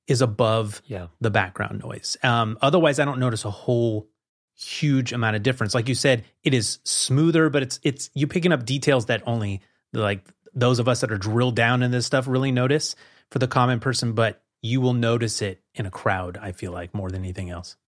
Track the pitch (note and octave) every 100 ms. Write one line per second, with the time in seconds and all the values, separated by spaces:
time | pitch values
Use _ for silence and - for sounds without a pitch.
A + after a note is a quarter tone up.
0 | - B2 B2+ G#2 A2+ A2+ G#2 G2 - G2
1 | F2 - A2+ G#2 F#2 - G2+ G#2 - -
2 | - - B2+ A#2 A2 A2 C3+ F3 D#3 C#3
3 | C#3+ B2+ B2+ A2 G#2+ G2 - A#2+ A#2 G#2+
4 | - _ _ _ _ _ - - D3+ C3+
5 | B2+ A#2+ A2+ G#2+ A#2 B2+ G#2+ B2 A2+ A#2+
6 | C#3+ A#2+ - _ D3+ B2+ G#2 - - -
7 | - C3+ E3 D#3+ D#3+ C#3+ B2 - D3+ -
8 | - C#3 D3+ F#3 F3+ D3 A#2 C#3 D3 C3
9 | A2+ A2+ - A#2 G2+ G2 - _ _ A2+
10 | G#2 G2+ - _ _ - B2 B2 B2 A#2+
11 | A#2+ G#2 G2+ A#2 B2+ A#2 A#2 B2 B2 B2
12 | A#2 C#3 B2+ B2+ C3+ B2+ B2+ D3+ - -
13 | - _ _ B2+ B2 C3+ B2+ A#2+ C3+ B2
14 | A#2+ A2 A2+ - _ _ A2+ C3 B2+ B2
15 | A#2 A#2 A#2 - G2+ F#2 _ - G2 -
16 | - F#2+ F2+ F2+ G2+ F2 F#2+ F2 F2 G2+
17 | F#2 F#2+ F#2 F2+ F2+ F2 - - _